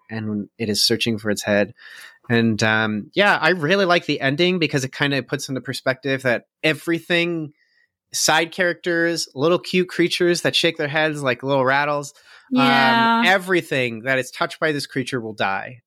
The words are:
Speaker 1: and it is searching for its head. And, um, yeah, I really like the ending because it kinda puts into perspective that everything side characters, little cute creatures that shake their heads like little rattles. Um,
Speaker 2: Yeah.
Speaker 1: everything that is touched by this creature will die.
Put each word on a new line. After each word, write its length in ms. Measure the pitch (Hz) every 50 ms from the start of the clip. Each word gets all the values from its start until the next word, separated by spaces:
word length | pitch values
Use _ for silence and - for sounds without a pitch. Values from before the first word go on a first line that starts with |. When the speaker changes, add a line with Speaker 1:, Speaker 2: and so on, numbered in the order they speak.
| _ -
Speaker 1:
and 380 | 113 110 110 107 104 104 95 - _ -
it 100 | 117 107
is 140 | 104 104 -
searching 340 | - 117 110 131 120 113 101
for 140 | 110 107
its 100 | 101 -
head. 320 | - 107 104 101 101 104 - _ - - - - - - - _ _ -
And, 320 | 120 117 117 113 110 104
um, 480 | 113 110 110 110 110 107 107 104 - - -
yeah, 220 | 170 202 208 175 143
I 80 | 156 160
really 340 | 180 180 143 151 190 202 196
like 200 | 175 175 175 175
the 160 | - 143 -
ending 380 | 135 135 143 147 175 180 185 180
because 240 | 160 135 - 143 127
it 100 | 127 -
kinda 300 | - 147 139 139 135 123
puts 260 | - 151 135 - -
into 120 | 135 127
perspective 600 | 117 - 123 - - 135 123 - - 139 135 131 135
that 220 | 127 117 101 - _ _ _
everything 920 | - 156 151 131 - 175 165 165 165 - 175 170 170 175 170 165 156 147 - _ _ _ _ _ _ _ _ _ _ _ -
side 380 | - - - 156 160 170 165
characters, 760 | - - 185 175 170 170 - 180 170 170 170 170 170 156 - - -
little 240 | 131 143 165 175 165
cute 300 | - - - 185 180 185
creatures 520 | - - 170 170 - - 180 175 175 165
that 140 | - 143 -
shake 220 | - - 165 160 -
their 100 | 151 143
heads 340 | 147 160 156 156 151 147
like 220 | 143 131 120 123 131
little 220 | 135 143 135 127
rattles. 480 | 127 135 139 147 147 147 143 143 143 - _ _ _ - - _ - 262
Um, 40 | 254 262
Speaker 2:
Yeah. 580 | - - 269 - 226 233 233 226 226 233 226 233
Speaker 1:
everything 800 | 233 190 196 180 185 185 170 - - 156 135 127 120 113 110 110
that 160 | 131 135 131
is 120 | 127 -
touched 260 | - - 170 170 - -
by 100 | 170 156
this 160 | 147 143 135 -
creature 320 | - 139 123 - 139 127
will 140 | 113 110 104
die. 480 | - 110 98 98 98 104 110 123 120 _